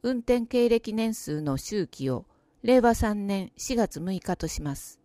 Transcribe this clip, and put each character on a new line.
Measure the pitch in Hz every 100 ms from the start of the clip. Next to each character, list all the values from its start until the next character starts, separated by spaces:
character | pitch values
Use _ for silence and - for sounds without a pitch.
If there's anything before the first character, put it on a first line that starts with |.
運 | 233 254
転 | 233 247
経 | 233 247 240
歴 | 233 226
年 | 220 226
数 | 220 - 151
の | 151 139
周 | - 208 165
期 | - 131
を | 123 - _ _ _
令 | 226 254
和 | 240
三 | 233 226 208 202
年 | 196 185 _
四 | - 240
月 | 208 -
六 | 175 185
日 | - 180
と | 160
し | -
ま | 147
す。 | 139 - -